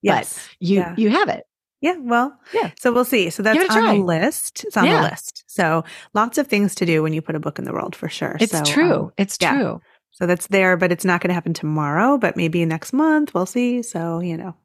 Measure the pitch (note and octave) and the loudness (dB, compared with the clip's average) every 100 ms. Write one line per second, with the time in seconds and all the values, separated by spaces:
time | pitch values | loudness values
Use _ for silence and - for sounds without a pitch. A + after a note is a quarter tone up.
0 | G3+ C#3 - - - - F3 G3 F3 F3+ | 2 0 -2 -12 -18 -6 0 2 0 0
1 | A3 C#4+ G#4 - - _ _ _ D4 F4+ | 2 2 0 -4 -8 _ _ _ -2 -2
2 | B3 A#3 B3+ - - G#4 F3+ - B3 A#3+ | 0 0 0 -6 -6 -4 -4 -2 0 2
3 | A#3+ B3 F3 - G#3 C4 F#4 - A#4 G#3 | 2 2 0 0 2 2 4 4 4 4
4 | F#3 D#3+ G#3+ - - - - - B3 A4+ | 4 4 2 -2 -8 -10 -6 2 4 4
5 | - - - - _ - E3+ E3 D#3 - | 2 -2 -14 -18 _ -2 0 0 -2 -14
6 | - G#3 A#3 C4+ C#4+ G#3 G3+ - F3 D#3+ | -6 -2 0 0 0 2 0 0 0 2
7 | D#3 D#3 D#3 D#3+ D3+ - - - - - | 0 -2 -4 -6 -6 -8 -8 -6 -8 -8
8 | D#3+ - - - A3+ E3+ D3 D3+ F4 C#3 | -10 -6 -8 -2 -2 0 0 2 2 0
9 | E3 - G3 - E3+ C#4 G#3 A2+ _ _ | -2 -4 -4 0 0 2 -2 -6 _ _
10 | _ _ F3 F3+ - G3 F#3 F3+ F3+ F3 | _ _ -2 -2 0 2 4 4 2 0
11 | F#3 F3 F#3 F3+ E3 E3 D3+ D#3 D3 D3+ | 0 0 0 -2 -2 -4 -2 -2 0 2
12 | A#3 C#4 G#3 - E3+ E3+ E3 D#3+ - C4 | 2 2 0 0 -2 0 0 -2 -4 0
13 | D#4 D#4 D4+ - F#3 B3 B3 B3 A#3 F3 | 2 2 0 -2 -2 -2 0 -2 -4 -6
14 | E3+ E3 F3+ E3 F#3 E3+ | -4 -4 -4 -6 -10 -16